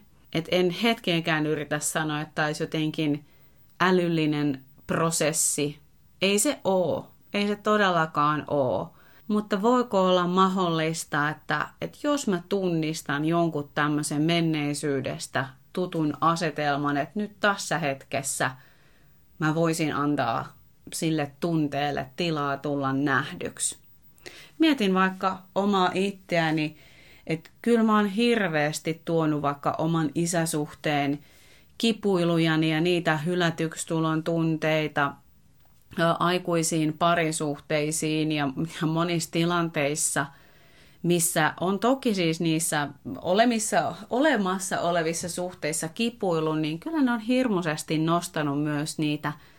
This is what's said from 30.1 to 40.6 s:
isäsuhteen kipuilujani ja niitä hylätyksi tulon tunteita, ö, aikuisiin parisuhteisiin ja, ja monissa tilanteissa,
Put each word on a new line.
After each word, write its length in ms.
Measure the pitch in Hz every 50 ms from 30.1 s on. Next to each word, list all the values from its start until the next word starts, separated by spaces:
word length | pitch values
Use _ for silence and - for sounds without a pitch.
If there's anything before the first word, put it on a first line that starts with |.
| -
isäsuhteen 1040 | 160 170 170 180 165 160 160 - 151 147 147 - - - 160 147 143 143 139 143 143 - - - - - - - - - - - -
kipuilujani 920 | - 226 220 220 - 202 190 175 170 170 170 165 165 160 160 156 160 160
ja 80 | 160 156
niitä 360 | 170 175 180 170 165 165 156
hylätyksi 720 | 156 147 180 180 180 170 165 160 - 165 160 - - -
tulon 360 | - 170 160 160 160 160 160
tunteita, 880 | 160 170 165 165 160 160 160 156 - 156 156 156 151 147 - 151 143 139 - - _ _ _ - _ - - _ - - - - _ _ - -
ö, 40 | 165 170 160 -
aikuisiin 800 | 170 170 180 180 180 180 170 165 160 165 170 160 156 151 156 151
parisuhteisiin 1300 | 170 170 170 175 165 156 160 - 156 147 143 - - - 160 151 147 156 156 - 160 156 156 156 151 156
ja, 160 | 156 151 143 135 135 - 160 160 - -
ja 60 | 156
monissa 440 | 156 160 165 170 175 170 165 - -
tilanteissa, 960 | - 170 165 175 175 170 165 165 165 156 143 143 151 156 - - - 147 143 - - - - - - -